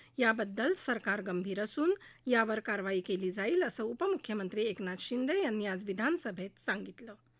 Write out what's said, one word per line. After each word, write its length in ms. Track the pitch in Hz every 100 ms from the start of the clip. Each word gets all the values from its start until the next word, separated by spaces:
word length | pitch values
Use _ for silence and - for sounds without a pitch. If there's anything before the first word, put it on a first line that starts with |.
| - -
याबद्दल 540 | 226 226 202 196 254 381
सरकार 440 | - 226 - 208
गंभीर 400 | 196 180 185 190
असून 340 | 214 - 311 403 - - -
यावर 340 | 240 220 214
कारवाई 400 | 214 202 190 190
केली 300 | 180 185 185
जाईल, 320 | 196 202 349
असं 220 | 185 -
उपमुख्यमंत्री 800 | 220 240 381 359 - 214 185 208
एकनाथ 320 | 226 185 185 185
शिंदे 440 | - 247 262 370
यांनी 240 | 339 214 208
आज 180 | 185
विधानसभेत 800 | 202 190 233 349 233 185 190 - -
सांगितलं. 480 | 202 196 175 233 208 _